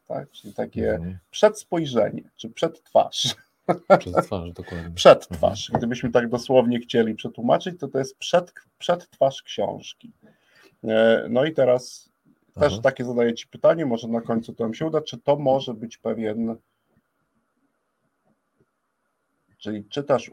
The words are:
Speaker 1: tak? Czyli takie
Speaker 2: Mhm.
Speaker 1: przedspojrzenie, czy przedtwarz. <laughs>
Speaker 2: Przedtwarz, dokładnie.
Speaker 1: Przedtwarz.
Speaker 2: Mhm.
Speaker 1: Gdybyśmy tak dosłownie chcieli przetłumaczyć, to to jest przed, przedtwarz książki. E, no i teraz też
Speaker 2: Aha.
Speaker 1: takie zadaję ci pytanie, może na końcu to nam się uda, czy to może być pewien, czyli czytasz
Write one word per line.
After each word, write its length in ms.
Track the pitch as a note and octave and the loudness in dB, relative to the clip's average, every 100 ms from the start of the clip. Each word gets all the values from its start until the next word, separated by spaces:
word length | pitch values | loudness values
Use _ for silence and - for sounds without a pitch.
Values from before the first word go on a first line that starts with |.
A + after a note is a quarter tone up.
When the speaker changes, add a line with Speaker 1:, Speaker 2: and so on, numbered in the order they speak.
| - | -12
Speaker 1:
tak? 240 | C#3 C#3+ | -12 -12
Czyli 220 | - G#2+ | -20 -14
takie 400 | A2 A2 - A2 A2 | -10 -8 -4 -4 -4
Speaker 2:
Mhm. 220 | F#2 F#2 _ | -6 -12 _
Speaker 1:
przedspojrzenie, 920 | - G#3+ G#3+ - F3 D3 A#2+ G#2 - - - | 2 2 2 -6 -4 -2 0 0 -4 -14 -18
czy 140 | A2+ | -16
przedtwarz. 840 | - - - _ A2 - - - - _ _ - | -6 -6 -6 _ 0 0 -2 -6 -8 _ _ -4
<laughs> 320 | F3 - F#3+ | -2 4 2
Speaker 2:
Przedtwarz, 520 | F#2 F2+ F3+ F#2+ E2+ | 2 -2 -2 -4 -8
dokładnie. 400 | F2 - F2 E2+ E2 | -12 -12 -12 -10 6
Speaker 1:
Przedtwarz. 720 | - - - E2+ - G2 - | 8 8 6 -2 -2 -2 -4
Speaker 2:
Mhm. 100 | - | -4
Speaker 1:
Gdybyśmy 320 | A#2 A#2+ B2 | -2 -4 0
tak 180 | A#2+ A#2 | 0 0
dosłownie 500 | A#2+ A#2+ C3 A#2+ A#2+ | -4 2 4 4 0
chcieli 360 | A#2 A#2+ A2 G#2 | 0 0 0 -2
przetłumaczyć, 640 | - - A#2 E3+ F3+ F3 | -10 -4 0 0 0 -10
to 80 | C3+ | -6
to 120 | C3 | -4
jest 180 | C3+ - | -6 -10
przed, 360 | - F3 F3+ - _ - | -2 0 0 -12 _ -8
przedtwarz 640 | - F3 - - C3+ C#3 | -4 -4 -4 0 0 -2
książki. 680 | - - G2 G2+ - - - - _ _ _ _ _ _ | -10 -6 -6 -6 -14 -20 -20 -20 _ _ _ _ _ _
E, 420 | A2+ A2 A2+ G#2+ - | 0 4 4 4 2
no 160 | A#2 D3+ | 0 0
i 80 | |
teraz 560 | C#3+ B2+ B2+ - - _ _ _ _ _ - | 2 2 2 -2 -20 _ _ _ _ _ -2
też 140 | C#3+ | 0
Speaker 2:
Aha. 80 | G#2 | 2
Speaker 1:
takie 220 | C3+ - B2 | 0 0 -4
zadaję 280 | A#2+ A#2 | 0 0
ci 140 | A#2 - | -2 -10
pytanie, 380 | - D3 E3 D3 | 0 2 2 0
może 220 | A#2 A2+ | -4 -4
na 140 | A#2 | -6
końcu 320 | A2+ A2+ A#2 | -2 -4 -4
to 100 | - | -6
nam 100 | A2+ | -6
się 120 | A2+ D#3+ | -4 -4
uda, 160 | D#3 | -4
czy 160 | D3+ A#2+ | -6 -6
to 180 | - D3 | -2 0
może 380 | C#3 C3+ C3 | 2 0 -2
być 240 | A2 A#2 - | -10 -12 -8
pewien, 580 | A2+ A2+ G#2+ A2 A2+ A2+ _ _ _ _ _ _ _ _ _ _ _ _ _ _ _ _ _ _ _ _ _ _ _ _ _ _ _ _ _ _ | -6 -4 -4 -4 -4 -6 _ _ _ _ _ _ _ _ _ _ _ _ _ _ _ _ _ _ _ _ _ _ _ _ _ _ _ _ _ _
czyli 280 | G#2+ G#2+ G#2 | -10 -8 -8
czytasz 440 | D3 C#3+ B2+ - | -6 0 0 -2